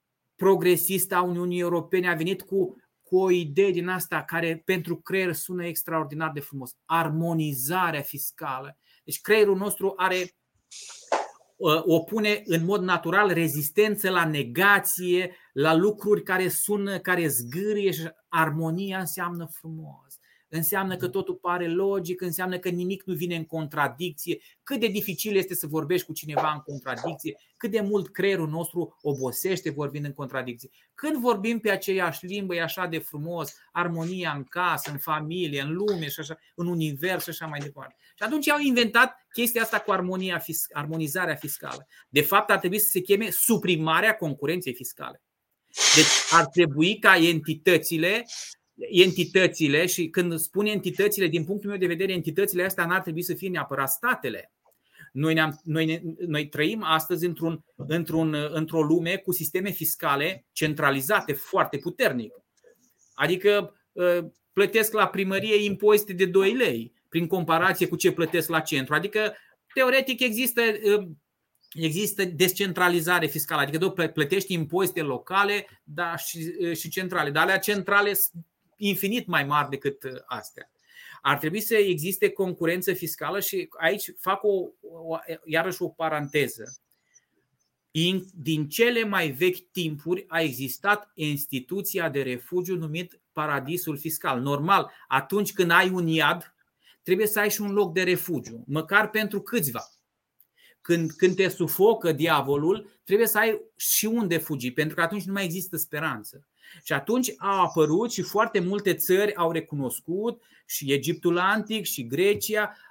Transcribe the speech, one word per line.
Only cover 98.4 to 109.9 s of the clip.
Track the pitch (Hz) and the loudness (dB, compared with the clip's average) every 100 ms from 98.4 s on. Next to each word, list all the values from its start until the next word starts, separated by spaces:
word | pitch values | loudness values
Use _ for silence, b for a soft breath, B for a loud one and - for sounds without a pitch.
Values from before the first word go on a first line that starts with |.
| 110 117 - | -6 -12 -6
măcar | 151 156 202 208 | -4 2 2 2
pentru | 220 208 202 | 0 -2 -4
câțiva. | - 240 147 - - _ _ _ _ _ _ b b b | -2 -2 -2 -4 -12 _ _ _ _ _ _ b b b
Când, | - 170 160 | 0 0 0
când | - 185 185 | 2 2 4
te | 190 | 0
sufocă | 185 170 - 208 226 170 | 0 -2 4 4 4 2
diavolul, | 143 160 151 135 143 160 220 - _ | 0 2 2 2 0 2 0 -4 _
trebuie | - 202 226 | 0 2 4
să | 214 | 2
ai | 226 214 - - | 2 0 -6 -8
și | - - 214 | -2 0 0
unde | 233 190 165 | 0 0 0
fugi, | 160 143 123 | -2 -4 -4
pentru | 139 151 | -2 -2
că | 151 | 0
atunci | 165 202 | -2 -2
nu | 175 | -6
mai | 196 | -4
există | 190 185 180 151 | -4 -4 -6 -6
speranță. | - 147 156 117 104 - _ _ B 165 | -6 -6 -6 -6 -10 -20 _ _ B -16
Și | - | -4
atunci | 143 - 247 247 - | -4 0 0 0 -4
a | 196 196 | -2 2
apărut | 175 165 151 170 226 | 2 2 2 2 0
și | - | -4
foarte | - 202 - 202 | -4 0 0 0
multe | 180 202 196 | 0 -2 0
țări | - - 185 208 | 0 2 2 2
au | 202 165 | 2 0
recunoscut, | 165 156 143 127 | 0 -4 -4 -4